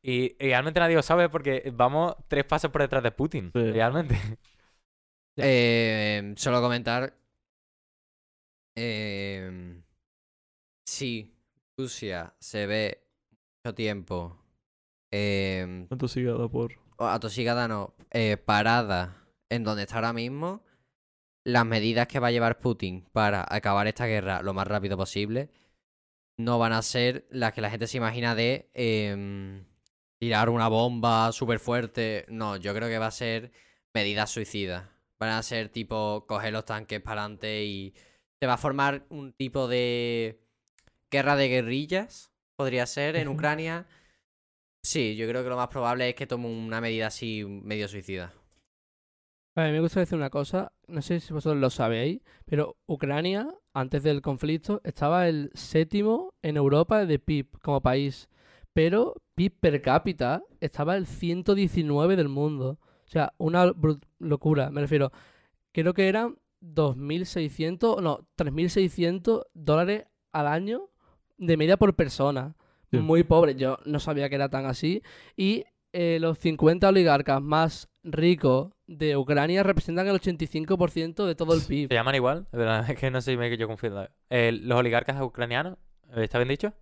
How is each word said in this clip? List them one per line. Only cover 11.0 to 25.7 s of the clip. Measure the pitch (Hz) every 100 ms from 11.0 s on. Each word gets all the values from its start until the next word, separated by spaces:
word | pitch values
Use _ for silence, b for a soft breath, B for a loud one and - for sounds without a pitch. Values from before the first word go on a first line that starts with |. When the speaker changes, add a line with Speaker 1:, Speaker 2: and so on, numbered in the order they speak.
| 135 117 107 _ _ _ _ -
Speaker 4:
Rusia | 131 - 107 90 85 _
se | - 107 101
ve | 107 107 - _ _ _ _ _ _
mucho | 120
tiempo, | 101 110 101 87 90 85 85 _ _ _ _ _ _ _
eh, | 101 104 98 98 92 90 92 90
Speaker 2:
Atosigada | 127 127 - 123 117 117
por | 127 117 - _ _
Speaker 4:
o | 117
atosigada | 107 110 107 120 120 120
no, | 107 98 _ -
eh, | 117 113 104
parada | - 104 107 120 110 92 87 90 _ _ _
en | 117
donde | 107 107
está | 101 117
ahora | 113
mismo, | 117 120 139 165 196 _ _ _ _ _ _ _ _ -
las | 120
medidas | 113 113 107 117 120
que | 135
va | 123
a |
llevar | 120 117 117
Putin | 127 113 95 92 -
para | - 104 101 -
acabar | 107 104 101 104
esta | - 120
guerra | 110 95 92
lo | 98
más | 95 98
rápido | 104 98 95
posible | 95 - 104 117 143 _ _